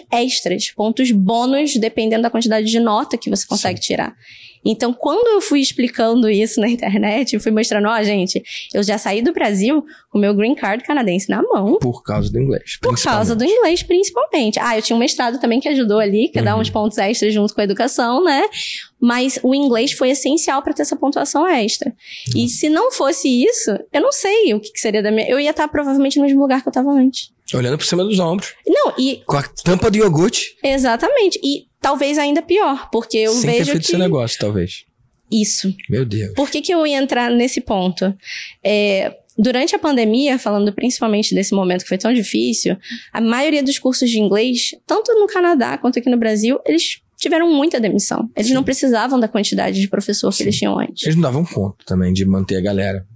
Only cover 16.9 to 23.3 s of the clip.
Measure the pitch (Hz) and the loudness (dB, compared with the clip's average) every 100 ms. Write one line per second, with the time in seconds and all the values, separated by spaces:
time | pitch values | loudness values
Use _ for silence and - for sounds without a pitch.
16.9 | 220 202 240 208 214 208 - 208 196 240 | 0 -2 0 0 2 0 0 -2 0 0
17.9 | - 240 254 359 277 415 - - - - | 0 0 2 2 2 0 -4 -10 -10 -14
18.9 | - 240 240 262 262 254 269 285 233 269 | 0 0 2 0 0 0 2 2 2 0
19.9 | - 254 285 277 320 - 269 277 302 294 | 0 0 0 0 0 0 -2 -2 -2 -2
20.9 | 302 262 285 285 285 - 262 214 - - | -2 -2 -2 -2 0 2 2 0 -2 -6
21.9 | - - - - 120 240 240 302 311 494 | -8 -14 -14 -6 -2 -2 0 0 2 0
22.9 | - 277 339 285 | 0 0 0 2